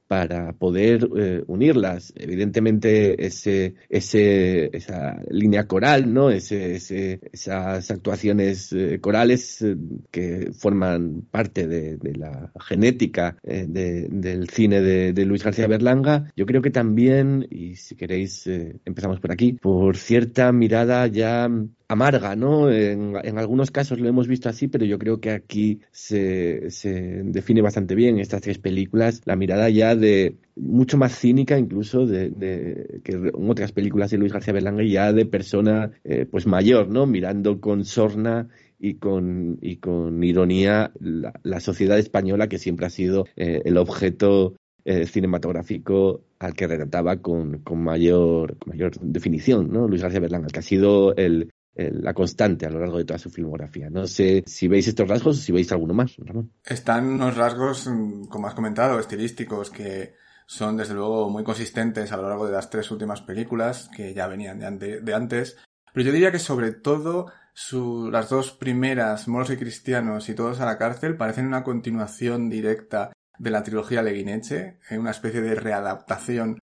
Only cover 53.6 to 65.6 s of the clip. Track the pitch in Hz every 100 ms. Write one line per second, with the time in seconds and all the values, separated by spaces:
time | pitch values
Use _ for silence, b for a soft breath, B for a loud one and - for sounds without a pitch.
53.6 | 76 - 73 92 92 - 95 95 90 -
54.6 | 90 101 101 110 98 117 160 143 - 87
55.6 | 87 87 80 101 127 - - 110 117 _
56.6 | - 117 - 117 131 135 127 117 120 120
57.6 | 135 127 131 113 107 104 98 104 104 113
58.6 | 110 110 131 117 - 104 117 123 113 104
59.6 | 98 - 101 95 92 b b b b -
60.6 | 107 110 104 101 104 110 104 104 110 110
61.6 | 113 117 113 107 104 101 98 104 104 98
62.6 | - 110 107 107 107 104 - 98 113 117
63.6 | 117 127 - - 98 95 92 98 98 101
64.6 | 101 98 101 107 110 107 120 120 123 -